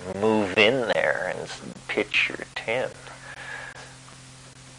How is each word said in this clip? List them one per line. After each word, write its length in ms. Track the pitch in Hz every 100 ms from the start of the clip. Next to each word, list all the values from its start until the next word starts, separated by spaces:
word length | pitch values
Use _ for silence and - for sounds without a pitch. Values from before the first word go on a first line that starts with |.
| 90 95
move 420 | 110 110 185 110
in 300 | 104 135 110
there 380 | 82 76 - 90
and 60 | -
s-, 200 | 76 - - - -
pitch 420 | 113 - - -
your 160 | - - -
tent. 380 | - 120 - - - - - - - - - - - - - - - - - - -